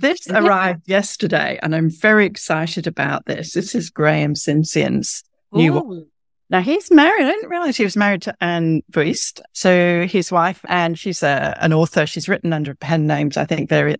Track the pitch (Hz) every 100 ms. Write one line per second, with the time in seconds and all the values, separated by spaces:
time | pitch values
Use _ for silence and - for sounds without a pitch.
0 | 269 339 - 196 208 190 185 170 - 190
1 | 202 - 190 160 147 131 160 156 160 165
2 | 214 214 196 202 - 160 165 180 165 165
3 | 143 143 - - 165 170 175 240 165 -
4 | 151 151 147 151 - 147 156 - 139 131
5 | - - - _ _ 160 311 - 262 175
6 | 156 _ _ _ - 185 180 339 - 320
7 | 311 427 269 403 440 349 339 240 208 208
8 | 202 190 208 - 175 170 165 160 - -
9 | 151 - - - - - 190 180 175 170
10 | 180 190 170 180 170 185 - 180 170 165
11 | 202 175 151 139 143 - 165 156 165 -
12 | 151 - 156 196 175 156 143 143 - 160
13 | 151 147 147 - 151 156 - 156 147